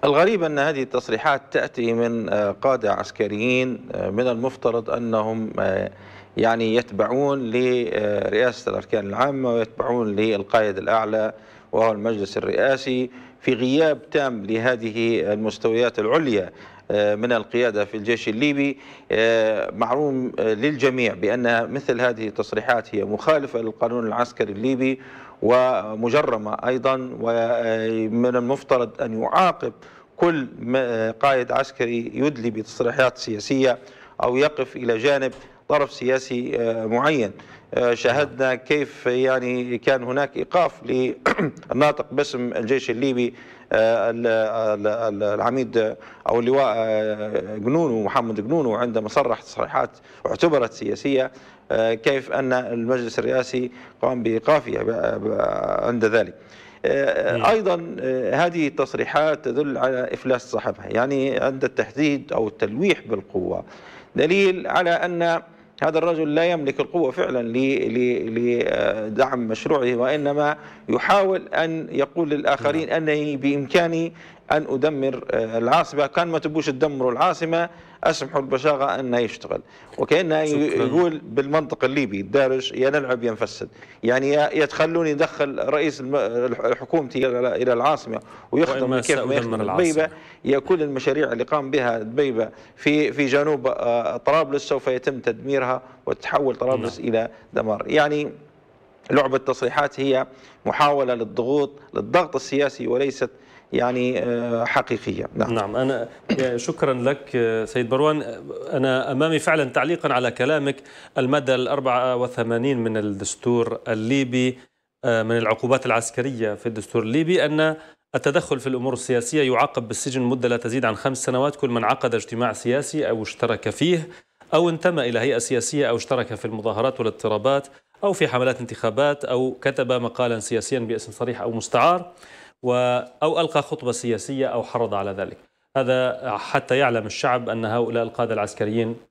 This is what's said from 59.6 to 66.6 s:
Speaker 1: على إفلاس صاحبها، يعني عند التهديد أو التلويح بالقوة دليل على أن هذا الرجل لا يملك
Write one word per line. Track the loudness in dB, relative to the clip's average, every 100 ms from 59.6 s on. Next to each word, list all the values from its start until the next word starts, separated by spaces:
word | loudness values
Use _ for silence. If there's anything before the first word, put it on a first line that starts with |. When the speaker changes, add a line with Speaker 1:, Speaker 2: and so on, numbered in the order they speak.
| -2 0
Speaker 1:
على | 0 0 -4
إفلاس | -4 0 -2 0
صاحبها، | -4 -4 -6 -4
يعني | -2 0 0 0 0
عند | -2 0
التهديد | -4 -2 -4 0 0 0 -2
أو | -2 -2
التلويح | -2 -4 0 0 0 -2
بالقوة | -6 -4 -4 -4 -6 -8 -18 -20 -20 -8 0
دليل | 2 4 4 2 0
على | 2 2
أن | 2 0 0 2 0 -2 -20 -20 -4
هذا | 0 2
الرجل | 2 2 0 2
لا |
يملك | 2 2